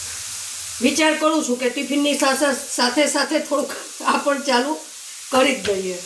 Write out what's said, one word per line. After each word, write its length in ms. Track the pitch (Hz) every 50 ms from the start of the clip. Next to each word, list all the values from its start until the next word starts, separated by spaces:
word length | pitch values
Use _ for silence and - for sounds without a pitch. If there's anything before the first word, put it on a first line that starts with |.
| - - - - - - - - - - - - - - - -
વિચાર 360 | 226 285 285 311 311 311 302 311
કરું 300 | 311 311 330 311 - 240
છું 120 | 247 247
કે 100 | 262 240
ટિફિનની 480 | - 285 262 240 285 285 285 294 277 -
સાથે, 580 | 294 269 262 262 302 277 254 247 - - -
સાથે, 320 | - 233 247 247 302 294 262
સાથે 320 | - 285 269 - 311 294
થોડુંક 320 | 294 - 294 269 - - - - - - - - -
આ 120 | - - 247
પણ 240 | - 285 277 262
ચાલુ 360 | - 277 247 240 262 294 311 311 - - - - - - - - - -
કરી 240 | 269 254 277 285 254
જ 160 | 196 190 208
દઈએ. 280 | 196 190 190 185 180 175 175